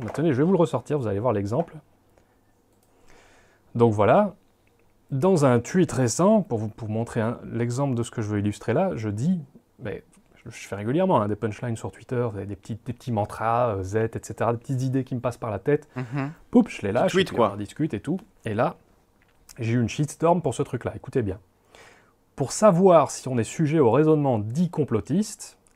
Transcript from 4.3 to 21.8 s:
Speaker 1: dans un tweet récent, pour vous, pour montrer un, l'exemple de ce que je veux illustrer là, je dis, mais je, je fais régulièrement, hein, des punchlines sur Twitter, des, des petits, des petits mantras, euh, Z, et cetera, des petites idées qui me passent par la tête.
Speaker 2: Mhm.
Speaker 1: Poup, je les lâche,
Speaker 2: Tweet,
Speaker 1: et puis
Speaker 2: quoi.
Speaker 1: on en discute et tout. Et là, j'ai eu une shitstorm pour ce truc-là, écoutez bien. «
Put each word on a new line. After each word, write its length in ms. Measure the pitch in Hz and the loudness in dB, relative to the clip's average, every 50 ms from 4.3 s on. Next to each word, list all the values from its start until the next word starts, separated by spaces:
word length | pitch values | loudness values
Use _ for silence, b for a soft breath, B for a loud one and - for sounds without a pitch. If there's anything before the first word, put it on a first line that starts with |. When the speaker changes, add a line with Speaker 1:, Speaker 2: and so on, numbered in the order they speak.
| - - _ _ _ _ _ _ _ _ _ _ _ _ _ _ | -2 -10 _ _ _ _ _ _ _ _ _ _ _ _ _ _
Speaker 1:
dans 340 | 143 135 147 190 196 160 147 | -4 0 2 2 4 4 4
un 140 | 135 123 120 | 4 4 4
tweet 320 | 120 - - 185 175 - | 2 0 0 0 2 2
récent, 520 | - 131 131 117 - - 165 202 220 220 | 0 0 0 0 0 2 4 4 4 4
pour 160 | 175 - 123 107 | 2 0 -4 -4
vous, 100 | 107 107 | -4 -6
pour 200 | 107 - 117 104 | -8 -10 -8 -4
montrer 320 | 107 110 113 - - 123 | -4 -4 -4 -2 -2 -2
un, 200 | 107 113 120 - - | -2 -2 -4 -6 -10
l'exemple 500 | 120 113 113 120 120 120 127 143 139 127 | -8 -4 -4 -2 -2 -2 -2 -2 -2 0
de 80 | 117 | -2
ce 80 | 117 - | -4 -4
que 120 | - - | -4 -6
je 60 | 107 104 | -4 -2
veux 100 | 104 104 | -2 0
illustrer 340 | 101 104 101 - - - 110 | 0 -2 -2 -2 -4 -2 0
là, 180 | 147 196 92 82 | 0 0 0 -2
je 140 | - 110 107 | -4 -6 -6
dis, 320 | 101 107 123 170 190 175 139 - _ - _ _ _ - | -4 -2 0 0 0 -2 -4 -10 _ -20 _ _ _ -14
mais 260 | 123 110 - - - _ _ _ _ _ _ | -12 -10 -10 -12 -14 _ _ _ _ _ _
je, 140 | _ _ 120 | _ _ -20
je 180 | - - - - | -18 -18 -14 -12
fais 80 | - | -10
régulièrement, 440 | 101 104 110 131 170 190 190 175 123 | -6 -4 -2 0 0 2 2 2 2
hein, 80 | 104 104 | 2 0
des 80 | 104 | -2
punchlines 400 | - - 110 101 - - 120 113 | -2 -4 -6 -6 -6 -6 -6 -6
sur 140 | 110 - 117 | -6 -8 -12
Twitter, 380 | - - - - 131 120 120 120 104 | -12 -14 -10 -6 -4 -2 -2 -4 -4
des, 120 | 98 95 | -8 -8
des 100 | 101 101 | -10 -10
petits, 220 | 95 - - 117 104 - | -12 -10 -12 -12 -10 -10
des 80 | - | -12
petits 200 | 117 - - - | -12 -10 -8 -4
mantras, 640 | 117 104 104 - - - 113 113 117 120 123 120 104 | -2 -2 -2 -4 -4 -4 -2 0 2 2 2 0 0
euh, 60 | 98 | -2
Z, 140 | 92 95 101 | -4 -2 -2
et 240 | 110 113 113 - 107 | -2 -2 -2 -4 -8
cetera, 300 | - - 113 - 113 110 | -10 -10 -6 -2 0 0
des 60 | 120 113 | 0 -2
petites 240 | - - 139 123 | -4 -6 -4 -2
idées 220 | 131 135 127 135 127 | -2 -2 -2 -2 -4
qui 100 | - 131 | -4 -6
me 60 | 120 | -4
passent 180 | 117 127 110 - | -4 -6 -6 -6
par 120 | - 117 | -6 -6
la 80 | 104 98 | -6 -4
tête. 300 | - - 147 151 - - _ | 0 0 0 0 -2 -6 _
Speaker 2:
Mhm. 360 | 127 127 113 127 143 135 143 165 - - _ | -10 -8 -6 -6 -6 -6 -6 -8 -14 -10 _
Speaker 1:
Poup, 180 | - - 156 - | 4 4 4 2
je 140 | - - | -2 -6
les 100 | - 101 | -4 -2
lâche, 200 | 98 123 170 185 | 0 0 0 2
Speaker 2:
Tweet, 160 | 160 185 185 - | 2 0 0 0
Speaker 1:
et 20 | |
puis 60 | - | 2
Speaker 2:
quoi. 140 | - 117 101 | 2 2 2
Speaker 1:
on 40 | 101 | 2
en 20 | |
discute 380 | 101 104 - - - 147 160 - | -4 -8 -10 -6 -6 -4 -4 -4
et 60 | 104 | -6
tout. 200 | - - 165 190 - - _ _ - | -4 -6 -6 -6 -8 -14 _ _ -8
Et 100 | 113 104 | -4 -2
là, 220 | 107 127 170 - - _ _ _ _ _ _ _ _ _ _ _ _ _ - - - | 0 0 -2 -2 -6 _ _ _ _ _ _ _ _ _ _ _ _ _ -20 -12 -6
j'ai 140 | 117 113 | -2 0
eu 80 | 117 123 | 0 2
une 80 | 117 107 | 0 0
shitstorm 520 | - - 151 147 - - 156 165 170 180 | -2 -4 -4 -4 -4 0 2 2 2 2
pour 140 | 156 143 120 | 0 -2 -4
ce 80 | - | -4
truc-là, 320 | 139 - - 120 - 110 - | -4 -6 -6 -6 -6 -8 -8
écoutez 280 | 107 - - - 135 | -8 -12 -4 -4 -2
bien. « 180 | 117 98 90 - - _ _ _ b b b b | -2 -2 -4 -8 -12 _ _ _ b b b b